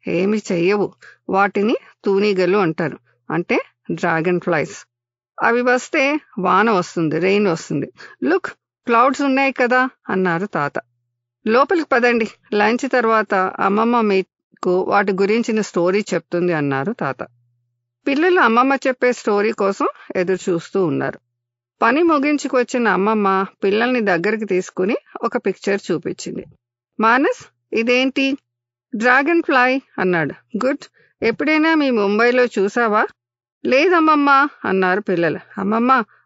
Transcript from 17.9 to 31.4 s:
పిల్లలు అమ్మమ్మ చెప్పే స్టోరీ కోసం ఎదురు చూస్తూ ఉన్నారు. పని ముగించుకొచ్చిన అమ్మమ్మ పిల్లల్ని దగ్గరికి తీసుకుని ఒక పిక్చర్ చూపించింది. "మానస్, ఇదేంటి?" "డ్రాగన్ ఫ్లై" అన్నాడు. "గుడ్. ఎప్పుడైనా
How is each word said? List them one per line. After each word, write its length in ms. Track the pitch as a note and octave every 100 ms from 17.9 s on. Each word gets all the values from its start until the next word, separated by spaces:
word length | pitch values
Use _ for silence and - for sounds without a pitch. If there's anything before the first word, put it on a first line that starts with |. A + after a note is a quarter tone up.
| _ C#4
పిల్లలు 340 | C#4 F4+ F4+
అమ్మమ్మ 360 | A#3+ A3+ C4 C4+ C4+
చెప్పే 260 | B3+ B3
స్టోరీ 400 | A#3+ A3+ G3+ G#3+
కోసం 360 | A3+ G3 G3 E4 - - F#3+
ఎదురు 340 | F3+ F#3 -
చూస్తూ 360 | E3+ - G3 E3+
ఉన్నారు. 340 | C3+ C3+ - _ _ _ _ _ -
పని 200 | - C#4+
ముగించుకొచ్చిన 840 | E4+ D4 C#4+ D4 C#4+ B3+ A#3+ B3 A3+
అమ్మమ్మ 580 | F#3 G3+ A3 G3 F#3+ G3 -
పిల్లల్ని 360 | G3 G#3 B3 B3+
దగ్గరికి 440 | G3+ E3+ G3 A3
తీసుకుని 520 | G#3 F#3 - - F#3 D#4 - -
ఒక 140 | - A#3+
పిక్చర్ 440 | G3+ - G3+ G3+ -
చూపించింది. 540 | D#3+ - F#3 - - - _ _ _ _ -
"మానస్, 460 | A3 B3 F4+ B4 - _ _
ఇదేంటి?" 680 | A3 A#3 B3 C4 C4 C4+ C4+ _ _ _ _ _ G#3
"డ్రాగన్ 460 | B3 C4 C#4+ E4+
ఫ్లై" 400 | D#4+ C4 B3+ C4 - -
అన్నాడు. 680 | F#3 E3+ D#3 - _ G3+ B3+
"గుడ్. 180 | D4 - _ _ _
ఎప్పుడైనా 520 | A3+ -